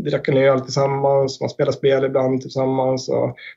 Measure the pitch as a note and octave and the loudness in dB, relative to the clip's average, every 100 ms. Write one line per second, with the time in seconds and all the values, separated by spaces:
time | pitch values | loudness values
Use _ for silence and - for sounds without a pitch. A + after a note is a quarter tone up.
0 | C#3+ C#3 - C3 C3+ C3 B2+ C3 C#3 C#3 | -4 -2 0 4 4 4 0 -2 0 0
1 | C#3 C#3 C3+ - B2 - C#3+ B2+ C#3 C3+ | 2 2 0 -4 -8 -2 -2 0 2 2
2 | C3+ C3+ C3 C3 - C3+ C3+ C3 C3 C3 | 2 0 0 -2 -4 -4 -2 0 0 -2
3 | C3 B2 B2 B2 - | -2 -2 -2 -6 -16